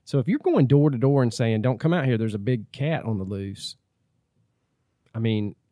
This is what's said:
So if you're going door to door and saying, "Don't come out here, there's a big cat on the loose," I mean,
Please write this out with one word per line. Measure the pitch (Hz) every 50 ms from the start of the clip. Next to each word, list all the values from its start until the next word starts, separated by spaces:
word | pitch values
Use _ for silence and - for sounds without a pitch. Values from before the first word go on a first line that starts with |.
| _
So | - - 135
if | 120 160
you're | 233 302
going | - 370 330 208 135
door | 123 139 143 147 156
to | 135 113
door | 127 139 143 139 127
and | 117 -
saying, | - 123 113 110 107 107
"Don't | 127 131 -
come | - 160 175
out | 175 135
here, | 131 120 110
there's | 113 110 104
a | 101
big | 101 127 127 110 101 - -
cat | - 139 160 160 - -
on | 113 110
the | 95 95
loose," | 95 104 98 98 98 98 - - - - - _ _ _ _ _ _ _ _ _ _ _ _ _ _ _ _ _ _ _ _ _ _ _ _ _ _ -
I | 117
mean, | 113 113 110 107 104 101 - - _ _